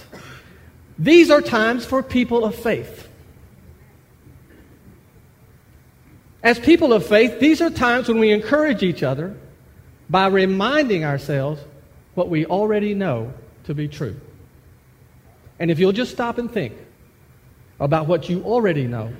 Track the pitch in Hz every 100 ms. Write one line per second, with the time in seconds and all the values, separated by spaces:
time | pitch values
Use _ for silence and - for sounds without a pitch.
0 | - - - - - - - - - -
1 | 175 339 302 294 - 226 220 247 - 262
2 | 262 247 240 240 220 226 233 156 - -
3 | - - - - - - - - - -
4 | _ _ - - - - - - - -
5 | _ - - _ - - _ - _ _
6 | - - - - 233 240 - 330 311 220
7 | - 214 240 - 294 320 330 - 247 240
8 | 240 226 220 208 208 294 302 220 185 -
9 | 143 135 175 - - - - - - -
10 | - 180 190 190 190 190 214 302 269 185
11 | 156 139 - 143 139 151 - - - -
12 | _ - 175 156 160 180 214 214 208 196
13 | 190 117 117 - - - - 147 147 -
14 | 131 - - - - - - - _ _
15 | _ - _ _ - - 170 160 190 208
16 | 240 - 240 233 240 208 123 - - _
17 | _ _ - - - - - - 143 160
18 | 156 175 - 180 196 240 214 151 123 120
19 | 110